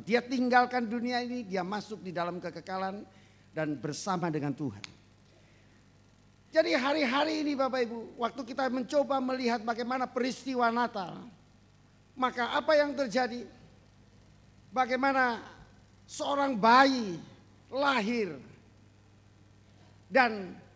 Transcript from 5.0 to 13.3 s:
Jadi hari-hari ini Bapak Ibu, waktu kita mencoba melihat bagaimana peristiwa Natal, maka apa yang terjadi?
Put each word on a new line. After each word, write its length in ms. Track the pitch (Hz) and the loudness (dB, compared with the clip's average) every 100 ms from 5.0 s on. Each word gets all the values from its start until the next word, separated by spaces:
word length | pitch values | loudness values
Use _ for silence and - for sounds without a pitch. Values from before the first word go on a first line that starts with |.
| - - - - - - - - - - - _ - - - | -20 -20 -20 -20 -20 -20 -20 -20 -20 -20 -20 _ -20 -20 0
Jadi 180 | 320 330 311 | 2 4 2
hari-hari 640 | 262 311 269 269 302 311 | 2 2 2 2 2 0
ini 160 | 302 277 | -2 0
Bapak 240 | 262 254 240 | 0 0 -2
Ibu, 100 | 233 226 - | -4 -10 -6
waktu 200 | 233 - 269 | -6 -4 -8
kita 240 | 262 262 | -2 -2
mencoba 480 | 254 247 294 277 269 | -2 0 2 2 0
melihat 480 | 254 262 240 233 220 | 0 0 0 0 -2
bagaimana 400 | 226 240 254 247 | -4 -2 -2 -2
peristiwa 640 | 254 254 - - 254 233 | -2 -2 -2 -4 0 2
Natal, 560 | 233 233 214 170 170 190 - - - - - - - _ | 2 0 -2 -8 -10 -14 -20 -20 -20 -20 -20 -20 -20 _
maka 400 | - 254 247 233 | -2 -2 0 0
apa 240 | 294 294 302 | 0 4 4
yang 160 | 294 | 4
terjadi? 520 | 254 262 214 247 | 0 -2 0 0